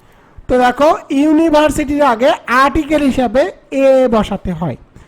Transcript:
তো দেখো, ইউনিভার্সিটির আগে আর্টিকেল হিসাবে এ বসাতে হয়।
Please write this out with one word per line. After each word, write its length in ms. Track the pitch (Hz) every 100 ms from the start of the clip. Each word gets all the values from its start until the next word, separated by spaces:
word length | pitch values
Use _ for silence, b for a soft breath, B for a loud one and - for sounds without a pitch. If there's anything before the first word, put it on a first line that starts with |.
| b b b b -
তো 60 | 254 247
দেখো, 240 | 247 302 381 - 277
ইউনিভার্সিটির 840 | 311 311 330 302 302 294 277 294 277
আগে 160 | 220 277 - - 247
আর্টিকেল 380 | 285 320 285 302 277
হিসাবে 320 | 262 240 247 359 - _ 269 269
এ 20 | 262 254 220
বসাতে 360 | 196 196 196 160
হয়। 180 | 170 - - b